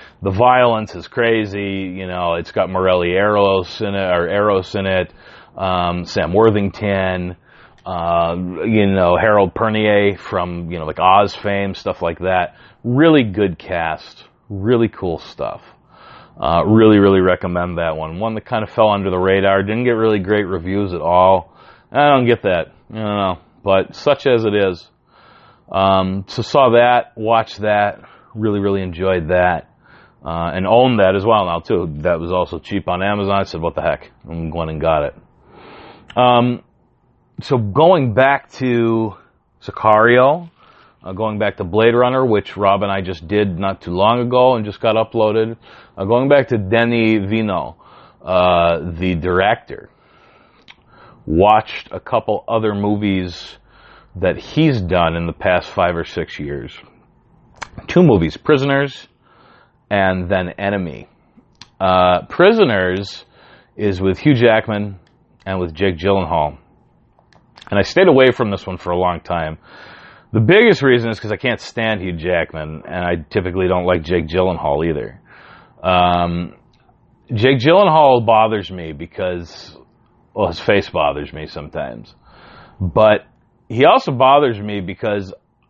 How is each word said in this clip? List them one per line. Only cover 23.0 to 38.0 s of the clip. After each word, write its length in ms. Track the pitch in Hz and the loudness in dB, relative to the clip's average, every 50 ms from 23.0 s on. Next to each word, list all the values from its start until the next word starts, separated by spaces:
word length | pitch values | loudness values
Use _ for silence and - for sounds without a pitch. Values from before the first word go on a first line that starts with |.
| 107 | -6
know. 340 | 104 104 101 98 92 87 - _ _ _ _ | -4 -2 -2 -2 -2 -4 -6 _ _ _ _
But 320 | - 98 95 95 90 - - | -2 2 2 2 2 -2 -10
such 320 | - - 147 139 - - | -4 0 0 0 2 2
as 180 | 139 123 113 113 | 2 2 2 2
it 100 | 104 101 | 0 0
is. 340 | 104 98 95 90 - - _ _ _ _ _ _ _ _ - - _ _ _ _ _ _ - | 0 0 0 -2 -6 -12 _ _ _ _ _ _ _ _ -20 -20 _ _ _ _ _ _ -8
Um, 520 | - 95 98 98 95 95 92 92 95 98 98 - | -2 0 2 2 2 2 2 0 -4 -6 -8 -10
so 140 | - - | -10 -10
saw 280 | 110 - - 143 135 120 | -8 0 2 4 4 6
that, 420 | 117 120 120 123 123 120 - - _ | 6 6 4 6 4 2 0 -2 _
watched 460 | 110 110 110 117 113 110 - - 101 | -8 -2 0 0 0 0 -2 -8 -6
that, 380 | 104 107 104 104 104 101 - - - - - _ _ _ - | -2 0 0 2 0 -2 -4 -8 -18 -20 -20 _ _ _ -10
really, 260 | 110 107 107 101 101 | -4 -2 -2 -2 0
really 220 | 98 101 98 98 | 0 0 -2 -2
enjoyed 480 | 95 92 82 82 92 95 92 90 78 78 | -4 -6 -6 -4 -2 0 0 -2 0 0
that, 400 | 90 90 90 90 87 76 - _ _ _ _ _ - - _ _ _ _ _ | 2 2 2 2 0 -2 -6 _ _ _ _ _ -20 -20 _ _ _ _ _
uh, 280 | 71 82 85 82 85 78 | -10 -8 -6 -6 -4 -4
and 100 | 92 95 | -4 0
owned 360 | 92 110 120 131 127 120 107 | 2 4 4 4 4 4 4
that 160 | 95 92 95 | 4 4 4
as 80 | 98 98 | 2 2
well 220 | 117 113 104 95 | 2 2 2 2
now, 120 | 87 85 85 | -2 -4 -6
too. 340 | - - 107 87 87 80 73 73 | -4 -2 -2 -2 -2 -4 -8 -4
That 180 | 78 90 85 80 | -2 -2 -2 -2
was 100 | 85 85 | -2 -4
also 300 | 90 90 87 - 87 78 | -2 -2 -2 -4 -6 -14
cheap 260 | - - 101 95 - | -10 -6 -8 -6 -4
on 160 | 90 90 90 | -4 -4 -2
Amazon. 380 | 95 101 104 104 98 98 98 98 | -2 -2 -2 -2 -2 -2 -2 -2
I 20 | |
said, 180 | 95 - - 80 | -2 -4 -8 -6
"What 140 | 80 82 - | -6 -6 -6
the 80 | 76 | -2
heck?" 300 | 76 82 71 - - - _ _ _ - | -2 -2 -4 -4 -8 -20 _ _ _ -12
And 260 | 82 82 82 78 78 | -10 -8 -8 -8 -6
went 160 | 85 82 80 | -6 -6 -6
and 100 | 80 76 | -6 -4
got 220 | 76 80 80 76 | -2 0 0 0
it. 120 | 73 - - - _ _ _ _ _ _ - - - - - - - - - - - _ - | -2 -4 -8 -12 _ _ _ _ _ _ -20 -20 -20 -20 -20 -20 -20 -20 -20 -20 -20 _ -2
Um, 460 | 120 127 123 123 120 120 123 123 - _ _ _ _ _ _ _ _ _ _ _ _ _ _ _ - | 2 2 4 4 2 2 0 -2 -6 _ _ _ _ _ _ _ _ _ _ _ _ _ _ _ -18
so 160 | - - 143 120 | -4 -2 -2 -2
going 560 | 107 101 92 147 160 175 190 160 | -2 -2 0 2 4 4 4 4